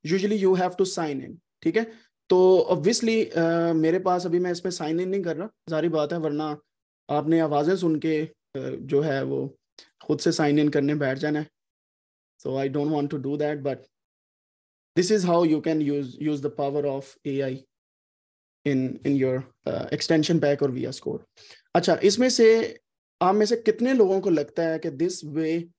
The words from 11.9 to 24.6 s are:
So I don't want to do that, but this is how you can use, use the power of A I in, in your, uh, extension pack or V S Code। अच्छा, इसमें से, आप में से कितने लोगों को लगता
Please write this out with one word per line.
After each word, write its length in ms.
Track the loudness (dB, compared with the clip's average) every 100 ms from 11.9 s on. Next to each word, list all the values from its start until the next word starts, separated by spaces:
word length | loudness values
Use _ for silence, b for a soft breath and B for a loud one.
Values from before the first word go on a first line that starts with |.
| _ _ _ _ _
So 120 | -8
I 160 | -4 -4
don't 240 | -2 -2
want 180 | -2 -4
to 100 | -6
do 180 | -6 -4
that, 260 | -4 -4
but 140 | -6 -8 -14 _ _ _ _ _ _ _ _ _ _ -2
this 140 | 2
is 140 | 2 4
how 180 | 4
you 180 | 4 2 0
can 140 | 0
use, 340 | 0 -2 -6 -6
use 240 | -4 -4
the 100 | -6 -4
power 240 | -4 -2
of 320 | -4 -6 -10 -12 -6
A 80 | -4
I 240 | -4 -6 _ _ _ _ _ _ _ _ _ _ -2
in, 320 | 0 -2 -4 -2
in 100 | 0
your, 200 | 2 -2 -6 _ -6
uh, 220 | -6 -4
extension 460 | -6 2 2 4 2
pack 180 | 2 2
or 140 | -2
V 160 | -2 -8
S 100 | -8 -8
Code। 120 | -8 -12 _ B B B 0
अच्छा, 200 | 2 2
इसमें 340 | 2 4 2
से, 500 | 6 6 6 2 -8 _ _ _ _
आप 140 | 2 2
में 100 | 2
से 100 | 2
कितने 380 | 0 0 2
लोगों 280 | 4 4 4
को 80 | 2
लगता 340 | 0 0 -2